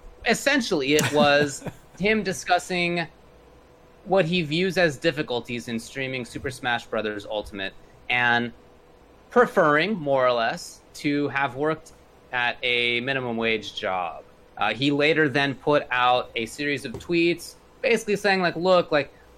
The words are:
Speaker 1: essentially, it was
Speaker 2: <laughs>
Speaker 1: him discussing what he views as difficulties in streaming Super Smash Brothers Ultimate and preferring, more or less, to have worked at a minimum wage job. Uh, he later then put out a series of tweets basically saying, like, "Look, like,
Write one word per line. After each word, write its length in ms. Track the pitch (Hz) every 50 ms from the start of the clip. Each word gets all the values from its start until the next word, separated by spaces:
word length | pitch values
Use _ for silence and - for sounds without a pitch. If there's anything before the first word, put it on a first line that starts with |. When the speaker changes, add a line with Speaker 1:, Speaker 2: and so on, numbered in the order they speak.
| - - - - -
Speaker 1:
essentially, 680 | 247 220 - - 277 285 277 233 - 190 151 131 135 147
it 180 | 151 143 123
was 540 | 143 147 147 143 143 143 147 143 139 - - - - -
Speaker 2:
<laughs> 180 | - - - -
Speaker 1:
him 240 | 180 208 220 220 185
discussing 840 | 190 175 - - - 180 175 - - 180 175 175 170 175 175 165 - - - - - - - - - - - - - - - - - - - -
what 180 | 180 180 196 175
he 200 | 160 180 180 160
views 340 | 143 156 170 185 190 170 185
as 180 | 175 160 135
difficulties 720 | 120 - 165 - 151 151 117 123 120 117 - 120 120 113 120
in 100 | 113 113
streaming 460 | 117 - - 135 131 131 131 127 120
Super 280 | - - - 120 139
Smash 340 | 120 - 139 123 120 113 -
Brothers 400 | - - 110 104 107 107 104 101
Ultimate 480 | - 110 104 101 - - 98 95 98 - - - - - - - -
and 440 | 123 123 120 120 120 117 120 117 - - - - - - - - - - - - - - - -
preferring, 680 | - 240 240 226 - 208 170 151 147 151 165 196 220
more 300 | 180 147 143 139 131 127
or 60 | 127
less, 500 | 123 120 113 120 160 175 - - - - - - -
to 340 | - - 147 143 143 147 135
have 260 | 131 139 139 135 123
worked 360 | 135 147 156 156 156 - - - - - - - - - -
at 260 | - 123 123 120 113 - -
a 380 | 123 123 120 120 120 120 120
minimum 340 | 120 135 139 135 127 120 117
wage 400 | 113 113 113 110 107 101 - -
job. 480 | - 107 98 92 92 87 82 76 69 - - - - - - - -
Uh, 160 | 101 107 110
he 180 | 110 139 147
later 360 | 143 143 147 156 160 151 156 143
then 280 | 127 147 139 139 127
put 300 | - - 151 147 143 - -
out 380 | 123 127 123 123 123 127 - - -
a 100 | 120 113
series 400 | 110 - - 147 147 143 131 135
of 80 | 123 113
tweets 640 | - - - 175 170 170 170 170 170 - - - - - - - -
basically 340 | - 214 233 220 - 208 202
saying, 260 | 190 - 202 190 190
like, 140 | 180 170 -
"Look, 360 | 165 170 185 185 175 165 -
like, 200 | 160 147 139 - - - - - -